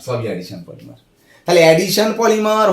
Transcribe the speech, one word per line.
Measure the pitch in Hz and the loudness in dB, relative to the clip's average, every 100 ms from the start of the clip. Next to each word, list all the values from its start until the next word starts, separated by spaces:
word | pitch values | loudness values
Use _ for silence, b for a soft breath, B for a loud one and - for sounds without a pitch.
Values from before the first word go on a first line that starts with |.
| - | -10
সবই | 120 110 | -8 -8
অ্যাডিশন | 90 87 90 82 | -10 -12 -16 -18
পলিমার। | 78 - - _ _ b b - | -20 -20 -20 _ _ b b 0
তাহলে | 175 160 | 4 4
অ্যাডিশন | 160 190 196 220 220 | 4 2 0 -2 0
পলিমার | 220 214 214 214 208 | 0 0 0 0 0